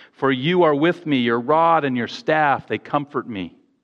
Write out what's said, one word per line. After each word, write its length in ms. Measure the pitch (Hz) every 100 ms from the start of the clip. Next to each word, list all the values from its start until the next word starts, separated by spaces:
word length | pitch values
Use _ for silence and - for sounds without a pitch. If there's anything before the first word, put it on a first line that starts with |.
| -
for 180 | - 135
you 320 | 131 143 180
are 140 | 165 143
with 300 | 165 170 160
me, 120 | 139
your 220 | 120 117
rod 440 | 120 156 165 160
and 120 | 143 123
your 100 | 117
staff, 640 | - - 156 147 123 -
they 100 | 107
comfort 500 | - 147 143 131 113
me." 280 | 107 85 - _ _